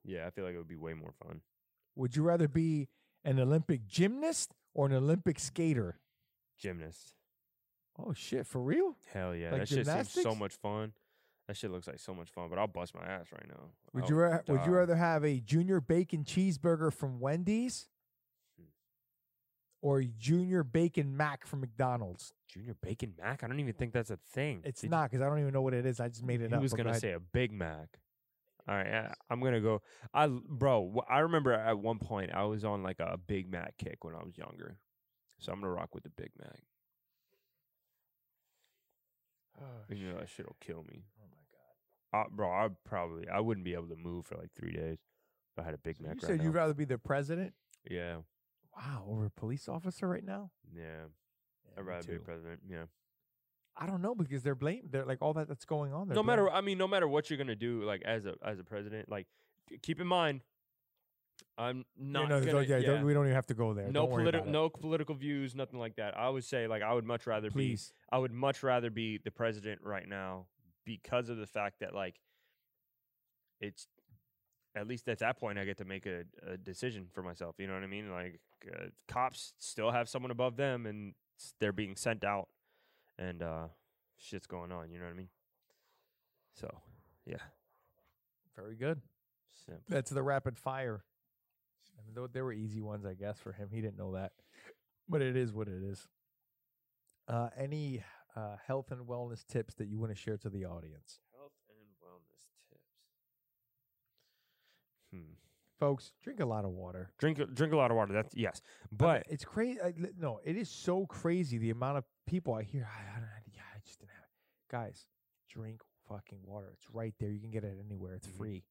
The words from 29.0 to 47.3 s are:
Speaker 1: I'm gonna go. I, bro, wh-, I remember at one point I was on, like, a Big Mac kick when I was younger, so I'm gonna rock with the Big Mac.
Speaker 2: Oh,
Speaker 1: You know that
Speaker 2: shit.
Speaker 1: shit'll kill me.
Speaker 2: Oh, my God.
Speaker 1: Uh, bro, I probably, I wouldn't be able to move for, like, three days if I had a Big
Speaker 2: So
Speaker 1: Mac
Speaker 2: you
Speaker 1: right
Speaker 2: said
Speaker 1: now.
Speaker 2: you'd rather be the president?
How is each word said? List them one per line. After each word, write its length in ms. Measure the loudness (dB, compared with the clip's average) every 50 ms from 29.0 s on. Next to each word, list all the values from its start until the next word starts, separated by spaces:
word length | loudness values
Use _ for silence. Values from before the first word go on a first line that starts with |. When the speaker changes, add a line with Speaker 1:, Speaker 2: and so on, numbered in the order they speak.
| -2 -4 -8 -10 _ -4
Speaker 1:
I'm 120 | -2 2
gonna 180 | 4 4 4 4
go. 220 | 4 4 4 2 0 -6 -16 -20 -12 0 4
I, 140 | 4 4
bro, 680 | 4 4 0 -4 -6 0 2 4 6 6 6 4 2 0
wh-, 160 | 0 2 4
I 80 | 6 6
remember 320 | 6 6 4 4 6 6
at 280 | 4 6 4 4 2 2
one 180 | 2 0 0
point 340 | 0 -2 -2 -2 -2 0 0 0
I 100 | 0 2
was 200 | 2 0 0 0
on, 200 | 0 0 0 -2
like, 160 | -2 -2 -2
a 180 | -2 -2 -2
Big 320 | -4 -2 -2 -2 -2 -2 -2
Mac 260 | -4 -6 -6 -6 -8
kick 260 | -8 -8 -8 -8 -8 -10
when 80 | -10 -10
I 80 | -10 -10
was 140 | -12 -12
younger, 400 | -12 -12 -12 -12 -12 -14 -14 -14 -16 _ _ _ _ _ _ _ _ _ _ _ _
so 120 | -8 -6
I'm 80 | -6 -4
gonna 140 | -2 -2 -2
rock 220 | -2 -4 -6 -8
with 80 | -12 -14
the 80 | -12
Big 200 | -12 -12 -12 -12 -14
Mac. 240 | -16 -18 -18 -18 -20 -20 _ _ _ _ _ _ _ _ _ _ _ _ _ _ _ _ _ _ _ _ _ _ _ _ _ _ _ _ _ _ _ _ _ _ _ _ _ _ _ _ _ _ _ _ _ _ _ _ _ _ _ _ _ _ _ _ _ -20 -18
Speaker 2:
Oh, 60 | -16 -14 -14 -14 -12 -10
Speaker 1:
You 180 | -10 -8 -8 -8
know 40 | -8 -8
that 100 | -10 -10
Speaker 2:
shit. 80 | -12
Speaker 1:
shit'll 180 | -14 -14 -14 -16 _
kill 240 | -12 -10 -10 -10 -12
me. 200 | -14 -16 -18 -20 -20 _ _
Speaker 2:
Oh, 60 | -20 -20
my 80 | -20 _ _ _
God. 760 | _ _ _ _ _ _ _ _ _ _ _ _ 0 0 0
Speaker 1:
Uh, 40 | 0
bro, 200 | -2 0 0 2
I 180 | 4 4 2 2 0 -4 -8
probably, 440 | -6 -4 -2 -2 -2 -4 -6 -4 -2
I 100 | 0 2
wouldn't 240 | 2 2 0 0 -2
be 80 | -4 -4
able 140 | -4 -6 -8
to 60 | -10
move 300 | -8 -6 -6 -6 -6 -6
for, 80 | -8 -10
like, 140 | -10 -10 -12 -12
three 180 | -8 -8 -6 -4
days 260 | -4 -2 -4 -4 -6 _ _ _ _ _ _ _ _ _ _
if 80 | _ -8
I 40 | -6
had 100 | -6 -8
a 40 | -6
Big 180 | -6 -8 -8
Speaker 2:
So 60 | -8 -8
Speaker 1:
Mac 80 | -8 -6
Speaker 2:
you 20 | -4
Speaker 1:
right 60 | -2
Speaker 2:
said 100 | 0 0
Speaker 1:
now. 60 | 2 2
Speaker 2:
you'd 80 | 2 2
rather 180 | 4 2 2 2
be 100 | 0 0
the 120 | -2 -2 -2
president? 540 | -2 0 0 0 0 0